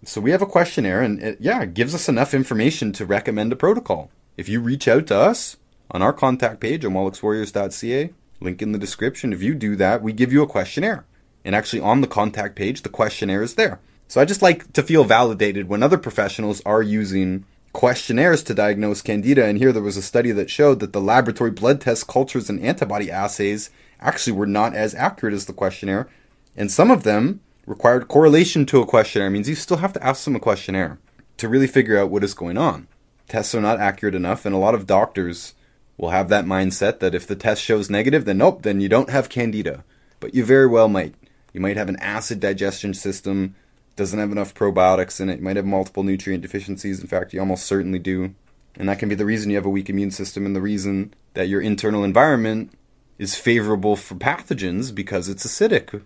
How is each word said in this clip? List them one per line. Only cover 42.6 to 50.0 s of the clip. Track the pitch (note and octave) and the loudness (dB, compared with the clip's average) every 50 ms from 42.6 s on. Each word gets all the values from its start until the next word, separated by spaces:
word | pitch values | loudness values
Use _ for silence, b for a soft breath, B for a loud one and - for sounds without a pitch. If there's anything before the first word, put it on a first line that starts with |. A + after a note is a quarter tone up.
| G2 G2 F#2+ - - G2+ F#2 | -2 -4 -4 -4 -6 -8 -8
system, | - - G2 F#2+ - - G2 G2 G2 F#2+ F#2 F#2+ b b b b b b _ _ | -6 -6 -8 -8 -6 -6 -4 -2 -2 -2 -4 -6 b b b b b b _ _
doesn't | - G2+ F2 F#2+ G#2+ | -6 -6 -4 -4 -4
have | G#2 G2+ | -4 -4
enough | G#2+ G#2 G2 - - | -4 -4 -6 -6 -4
probiotics | - G#2+ G2+ F#2 F#2+ F#2 F#2 F#2+ F#2 F#2 - - - | -2 -2 0 4 4 6 6 4 4 0 -2 -6 -6
in | F#2+ F#2+ | -6 -6
it, | F2+ - | -6 -6
you | F#2 | -6
might | F#2 G2 | -4 -4
have | G2+ F#2+ | -4 -2
multiple | G2 G2 F#2+ F#2+ - - G2 G2 | -2 -2 -2 -2 -4 -6 -4 -2
nutrient | G2 G2 F#2+ - G2 F#2+ F2 | -2 -2 -4 -4 -6 -6 -8
deficiencies. | F2 F#2 - G2+ F#2+ G2+ F#2+ F#2+ - G2+ F#2+ F#2 | -8 -8 -10 -10 -8 -10 -12 -10 -8 -8 -8 -8
In | F2 | -8
fact, | F2 F#2 F2+ F2+ - - | -6 -6 -6 -6 -6 -6
you | F#2 | -4
almost | F#2+ F#2+ F#2 F#2 - | -4 -2 -4 -4 -2
certainly | - G2 G2 E2+ F#2 F#2+ F2+ | -2 -2 -2 0 -2 -4 -4
do. | E2+ F#2+ F#2 F#2 F#2 F#2+ F#2+ _ _ _ _ _ _ _ _ | -4 -4 -4 -4 -4 -6 -8 _ _ _ _ _ _ _ _
And | - F#2+ F#2+ | -6 -4 -4
that | G2 F#2+ | -2 -2
can | A2+ G2+ | -2 -4
be | G#2 | -2
the | G2 G#2 | -2 -2
reason | G#2 A2+ G#2+ G#2+ G#2 | -2 -2 -2 -2 -2
you | G2+ | -2
have | G2+ F#2 | -2 -2
a | G2 | -2
weak | G2 G2 F#2+ G2 | -2 -4 -4 -4
immune | G2 G2 | -4 -2